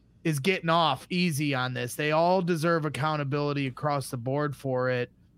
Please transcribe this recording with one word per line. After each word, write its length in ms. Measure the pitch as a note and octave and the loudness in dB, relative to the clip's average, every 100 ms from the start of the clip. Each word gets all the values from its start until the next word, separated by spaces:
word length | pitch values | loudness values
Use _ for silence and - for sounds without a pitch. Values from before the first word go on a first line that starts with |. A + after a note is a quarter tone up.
| _ _ | _ _
is 160 | E3+ D3 | -2 0
getting 300 | C3+ F#3 E3 | 0 0 2
off 360 | E3 D#3+ C3 - | 4 4 0 -2
easy 420 | F3+ F3+ C#3+ D3+ | 0 0 0 0
on 220 | C3 B2+ B2+ | 0 -2 -2
this. 180 | B2 | -6
They 200 | - D3+ | -4 0
all 280 | D#3 E3+ F#3+ | 2 4 4
deserve 440 | F3 F3 E3 E3 D3+ | 2 0 2 2 0
accountability 840 | B2 D#3 D3+ C#3 D3 D3 C#3+ C3+ | -2 -2 -2 -2 0 0 0 -4
across 420 | B2 D3+ C#3+ B2+ | -2 -2 -2 -4
the 80 | B2 | -6
board 380 | A#2 C#3 D3 C3+ | -4 -2 -2 -4
for 340 | C3+ B2+ B2+ | -4 -2 0
it. 220 | B2 B2 _ _ | 0 -4 _ _